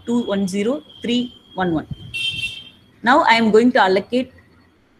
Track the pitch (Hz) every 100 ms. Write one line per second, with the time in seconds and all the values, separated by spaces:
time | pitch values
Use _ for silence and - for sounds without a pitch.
0 | - 240 214 196 190 202 214 302 - -
1 | 233 247 240 - _ 180 180 156 - -
2 | - - - - - - - - _ _
3 | 226 294 - 226 226 214 247 247 190 190
4 | 196 247 254 - _ _ _ _ _ _